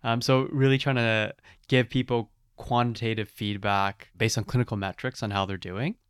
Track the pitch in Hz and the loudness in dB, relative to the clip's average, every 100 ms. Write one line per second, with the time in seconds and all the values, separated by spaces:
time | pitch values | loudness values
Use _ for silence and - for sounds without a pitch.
0 | 120 117 120 131 135 143 135 135 143 127 | 0 -2 2 2 2 2 4 4 2 0
1 | 117 110 107 - - - _ 131 117 131 | 2 2 -2 -6 -20 -20 _ 2 4 0
2 | 127 120 107 _ _ _ - 120 120 107 | 0 -2 -2 _ _ _ -2 0 0 0
3 | 113 110 104 - 104 101 101 101 98 - | -4 -2 -6 -6 -4 -2 0 2 2 -2
4 | - - 110 117 104 123 117 104 98 - | -18 -2 0 0 0 0 0 -2 -4 -4
5 | 131 - 110 101 98 95 90 95 143 233 | -8 -6 -4 -2 -2 -4 -8 -6 -6 -6